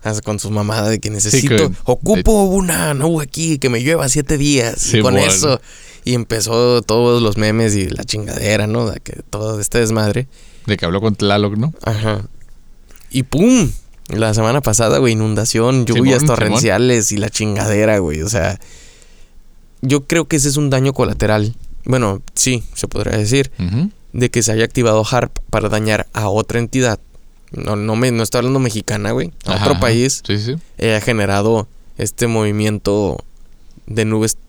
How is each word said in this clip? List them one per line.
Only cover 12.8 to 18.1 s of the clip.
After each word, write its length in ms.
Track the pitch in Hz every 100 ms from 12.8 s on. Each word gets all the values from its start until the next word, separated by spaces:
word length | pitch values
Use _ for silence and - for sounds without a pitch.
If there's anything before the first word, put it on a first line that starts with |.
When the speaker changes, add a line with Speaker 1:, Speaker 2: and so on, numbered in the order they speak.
| - - -
Speaker 1:
Y 140 | 135
pum, 480 | 131 131 220 254 139 - - - -
la 260 | 104 110 107
semana 260 | 110 139
pasada, 380 | 131 104 113 139
güey, 140 | 131
inundación, 720 | 110 110 107 110 113 117 131 117
lluvias 340 | 117 131 131
Speaker 2:
Simón, 140 | 147 117
Simón. 0 | 110
Speaker 1:
torrenciales 600 | 110 117 98 123 120 104
y 60 | 104
la 120 | 98
chingadera, 680 | - 107 104 104 104 107 107
güey. 240 | 85